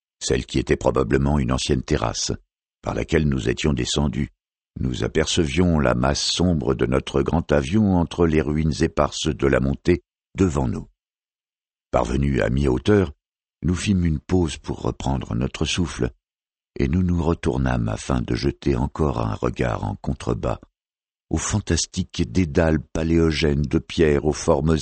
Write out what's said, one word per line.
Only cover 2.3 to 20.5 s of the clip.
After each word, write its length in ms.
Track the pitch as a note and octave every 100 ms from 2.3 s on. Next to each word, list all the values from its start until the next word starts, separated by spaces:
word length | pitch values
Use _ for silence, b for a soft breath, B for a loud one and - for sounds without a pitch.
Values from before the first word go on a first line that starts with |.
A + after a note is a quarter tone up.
| G#1+ _ _ _ _
par 120 | -
laquelle 340 | G#1 - D#2+ D2+
nous 200 | C2 A1+
étions 240 | A#1 D#2
descendus. 580 | C2 A#1+ D2 D2 B1 C#2 _ _ _ _ -
Nous 240 | B1+ A#1
apercevions 800 | A#1 - D2+ - D#2 C2+ F2+ D#2+
la 140 | B1+
masse 280 | A#1+ B1+ D2
sombre 520 | - - F2+ D#2+ A#1+
de 120 | B1+ A#1+
notre 360 | C2 - C#2
grand 280 | C2 D#2+ -
avion 460 | D2 C2+ G#2 G2+ F2+
entre 300 | E2 - E2+
les 140 | D#2
ruines 420 | C#2 D2+ D#2 C#2
éparses 440 | D#2+ - C#2+ - D#2+
de 200 | C2+ C2+
la 140 | C2
montée 420 | C2+ C#2+ - F2+ - _ _ -
devant 300 | F#2 C#2+ B1+
nous. 180 | G1+ - _ _ _ _ _ _ _ _ _ _
Parvenus 500 | C2 A#1+ C2+ C#2 B1+
à 80 | G#1
mi-hauteur, 640 | C2 C#2 B1 - G#2 F2 - _ _ _ _
nous 120 | D#2
fîmes 320 | F2+ - F#2+ E2+
une 140 | D2+
pause 360 | - F#2 E2 -
pour 240 | - C2+
reprendre 540 | A1 - C2 C2+ -
notre 300 | A1+ C2 -
souffle, 480 | D#2 - D#2+ - B1 - _ _ _ _ _ -
et 80 | C2
nous 160 | E2+
nous 180 | F2+ F2
retournâmes 680 | D#2+ E2 E2 B1+ B1+ B1 A1
afin 320 | A1 - B1+
de 160 | G#1+ A#1+
jeter 400 | C#2 - D2 B1+
encore 440 | C2+ - D2+ A1+
un 140 | A1+
regard 500 | G#1 B1 A#1 B1 G1+
en 120 | G1+ G1+
contrebas, 640 | - C#2 - A#1 B1